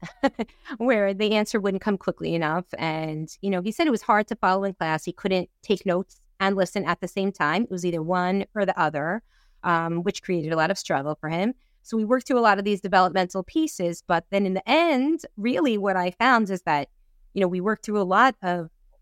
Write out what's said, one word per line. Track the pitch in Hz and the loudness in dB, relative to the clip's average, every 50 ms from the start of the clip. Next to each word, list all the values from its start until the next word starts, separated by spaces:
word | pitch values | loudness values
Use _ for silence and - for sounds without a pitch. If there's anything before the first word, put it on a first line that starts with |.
| - - - - - 269 - | -18 -18 -8 -2 -2 -2 -2
<laughs> | - 220 - - _ - - 277 220 | -2 -10 -10 -12 _ -16 -14 -8 -4
where | 226 254 254 214 202 196 196 | 0 0 2 2 2 0 0
the | 190 214 208 220 | 0 0 0 2
answer | 214 214 - - 214 | 0 0 0 -2 -2
wouldn't | 190 202 196 190 - | -2 -2 -2 -2 -2
come | 220 202 190 | -2 -2 -2
quickly | - - 170 - 165 165 165 | -2 -4 -4 -4 -2 -2 -2
enough. | 165 160 151 160 180 180 _ - - | -2 -2 -2 -2 -4 -6 _ -8 -6
And, | - 160 156 160 160 156 156 156 160 - - - - | -4 -4 -4 -4 -4 -6 -6 -8 -8 -10 -12 -8 -6
you | 196 | -4
know, | 196 180 | -2 -2
he | 180 220 214 | -2 -4 -2
said | - 339 | 0 0
it | 294 | 0
was | 233 208 | 0 0
hard | - - 214 208 214 - | 0 2 2 2 2 0
to | 226 | -4
follow | - - 185 185 196 196 | -2 0 2 2 2 0
in | 196 190 | -2 -4
class. | - - 160 156 - - | -2 -2 -2 -2 -2 -4
He | 180 - | -6 -8
couldn't | - - 196 190 185 175 - _ _ | -4 -2 0 0 0 -2 -4 _ _
take | - - 202 180 - | -2 -2 -2 0 0
notes | 196 175 180 190 _ - _ _ _ _ - | 0 0 0 -2 _ -12 _ _ _ _ -2
and | 196 196 202 | 0 0 2
listen | 196 185 - - 208 160 | 2 0 0 -2 -4 -2
at | 156 170 - | -2 -2 -2
the | - 175 | -4 -6
same | - 196 190 196 | -4 -2 -2 -2
time. | 190 - 170 151 156 190 233 | -2 0 0 0 2 0 -2
It | - | -2
was | 185 180 175 | -4 -4 -2
either | 175 170 165 | -2 -2 -2
one | 156 165 185 180 180 180 190 196 196 - - | -2 0 0 0 0 0 0 0 -2 -2 -4
or | 214 202 | -2 -2
the | 185 170 - | 0 0 2
other, | 165 151 151 143 147 165 190 226 - _ _ _ _ _ _ _ - | 0 0 0 -2 -4 -4 -4 -6 -8 _ _ _ _ _ _ _ -2
um, | 180 170 165 165 165 170 170 175 | 0 0 2 0 0 -2 -2 -2
which | 202 - - - | -4 -4 -6 -4
created | - 180 170 151 156 165 | -4 -4 -2 -2 -2 0
a | |
lot | 160 156 170 | 0 0 0
of | 196 - | 0 -2
struggle | - - 170 135 135 151 151 - | -4 -2 -2 -2 -2 -4 -6 -6
for | - 156 | -6 -4
him. | 165 170 196 233 254 _ _ _ _ _ _ | -2 -2 -2 -2 -4 _ _ _ _ _ _
So | - 226 | -6 -4
we | 226 214 | -2 0
worked | 208 254 262 - | 2 0 0 0
through | - 269 240 | 0 0 4
a | |
lot | 233 214 196 196 | 4 4 4 4
of | 196 | 2
these | 208 202 185 | 0 0 -2
developmental | - 190 202 185 185 180 151 190 185 180 - 190 185 | 0 2 4 4 4 4 4 2 0 0 -2 -6 -6
pieces, | - - 320 311 302 - - 180 175 170 - - | -4 -2 -2 -2 -2 -2 -4 -4 -4 -4 -4 -4
but | - 175 165 - - | -2 -2 -2 0 0
then | 196 196 202 | -2 0 0
in | 185 185 | 0 -2
the | 190 - | -2 0
end, | - 269 320 339 339 294 247 262 294 330 302 - - - | 2 2 4 4 4 2 2 2 0 0 -2 -4 -10 -10
really | 208 202 240 262 - 320 262 220 | -4 -2 -2 0 2 2 2 2
what | 202 196 196 185 | 2 0 0 0
I | 185 180 185 - | 0 0 -2 -2
found | - 226 262 254 226 214 185 | 2 2 4 4 4 2 0
is | 196 175 - | -2 -4 0
that, | 165 151 147 139 - _ _ _ _ _ _ - - - | 0 0 0 0 -4 _ _ _ _ _ _ -18 -8 -2
you | 196 | 0
know, | 190 175 | 0 0
we | 180 180 | 0 0
worked | 180 214 214 - - | 0 -2 -2 -2 -2
through | - 208 208 | -2 -2 0
a | 190 | 0
lot | 180 185 208 247 262 - - - | 2 4 4 4 4 2 0 -4
of | 180 175 175 165 160 _ _ _ _ _ _ | -4 -2 -2 -4 -8 _ _ _ _ _ _